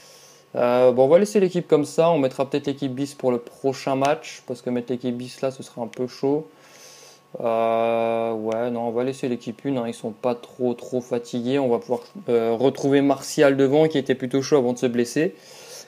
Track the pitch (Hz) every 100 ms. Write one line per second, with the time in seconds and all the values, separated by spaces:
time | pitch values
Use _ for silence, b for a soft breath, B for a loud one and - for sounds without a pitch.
0 | b b b b _ 127 120 123 127 123
1 | 135 175 208 208 185 175 - 156 143 -
2 | 165 160 135 - 135 143 143 139 139 127
3 | 139 - 131 120 - - 135 131 139 135
4 | 143 156 - - - 123 127 123 120 123
5 | 123 120 127 - 135 131 - - 113 -
6 | 123 - 135 147 156 b b b b b
7 | b b _ - 117 113 113 113 113 113
8 | 113 113 113 110 110 110 123 117 120 117
9 | 127 131 139 120 - - 139 131 117 113
10 | 117 107 127 120 - - 123 120 - 127
11 | 123 120 - 123 120 139 131 117 - 120
12 | - - - 117 113 113 135 139 139 139
13 | 139 135 - - 139 139 135 147 160 151
14 | 131 127 127 139 135 147 123 123 127 120
15 | 120 147 170 - B B B B